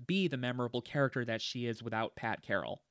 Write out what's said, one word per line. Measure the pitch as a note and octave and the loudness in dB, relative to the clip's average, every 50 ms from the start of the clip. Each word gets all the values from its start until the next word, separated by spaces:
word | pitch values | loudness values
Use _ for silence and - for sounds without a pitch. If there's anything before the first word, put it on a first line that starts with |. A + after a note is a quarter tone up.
| B2 | -4
be | - F3+ G3 F#3 | 0 2 2 2
the | D#3 C#3 | 2 2
memorable | B2+ B2 B2 B2 B2 B2 A#2 - B2 - | 0 0 0 0 0 0 0 0 -2 -4
character | - - D3 C#3 B2+ - C3 A#2+ | 0 2 4 4 4 4 0 0
that | A#2 A2+ A2+ | 0 -2 -2
she | - - - B2+ A#2+ | -2 -4 -4 -2 -2
is | A#2 A2+ - | -2 -2 -2
without | A#2 A#2 A2+ A2 A2+ - - | -4 -2 0 0 0 -2 -2
Pat | - A#2 A2+ G#2+ - - | -4 -2 -2 -2 -2 -2
Carroll. | - G2+ F#2 C2+ A1+ - - _ _ | 0 0 0 0 -2 -6 -8 _ _